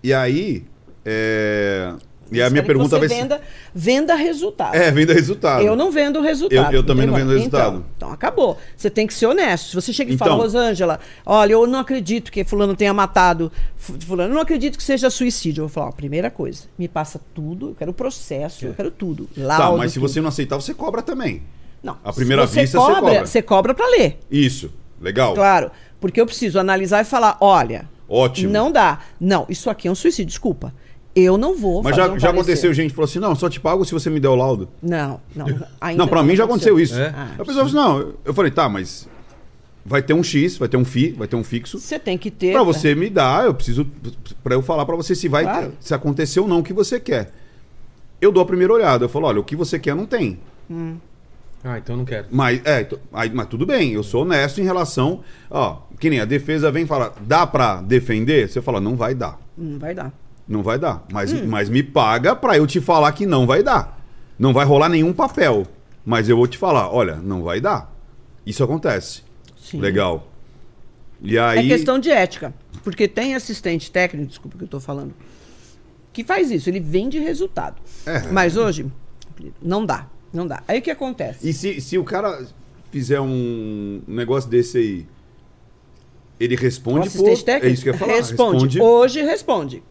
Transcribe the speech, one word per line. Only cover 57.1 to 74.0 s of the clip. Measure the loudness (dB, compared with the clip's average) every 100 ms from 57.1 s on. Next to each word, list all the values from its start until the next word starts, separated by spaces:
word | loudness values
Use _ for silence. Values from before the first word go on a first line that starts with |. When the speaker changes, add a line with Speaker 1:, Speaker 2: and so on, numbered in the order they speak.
| -6
Speaker 1:
"Dá | 0 2 2
pra | 2 2 0
defender?" | 2 2 2 -2 2 2 2
Você | -4
fala, | -4 -2
"Não | -2 -2
vai | -4
dar." | -4 -8 -10 -18 -12
Speaker 2:
Não | -12 -10
vai | -10
dar. | -10 -12 -16 -20 -20 -8
Speaker 1:
Não | -4
vai | -2 -2
dar. | -2 -6 -8
Mas, | -6 -4
Speaker 2:
Hum. | -4 -2
Speaker 1:
mas | -2 0
me | 0
paga | 0 2 4 4 2
pra | 2 2 2
eu | 2
te | 0
falar | 2 4 4
que | 2
não | 0 2 4
vai | 4
dar. | 4 2 0 -12 -16 -18 -18 0
Não | 2
vai | 4 4
rolar | 4 4
nenhum | 4 2
papel. | 0 -2 2 2 2 -2 -12 _ -14
Mas | -2 0 4
eu | 4
vou | 2
te | 0
falar, | 0 2 2
"Olha, | 0 0 -2
não | -6 -4
vai | -4 -2
dar." | -2 -2 -6 -20 -20 -20 -20 -16
Isso | -12 -2
acontece. | -2 0 -2 -4 -6 -16 -20 -20 -20 -20
Speaker 2:
Sim. | -12 -4
Speaker 1:
Legal. | -2 0 0 -4 -8 -20 -20 -20 -20 -20 -20 -20 -20 -14
E | -2 0
aí | 2 2 4
Speaker 2:
É | 2
questão | 2 0
de | 2
ética. | 2 2 -4 -14 -16 -20 -12
Porque | -12 -2 -2
tem | 0 -4 -6
assistente | -8 -8 -4 -6 -2
técnico, | -2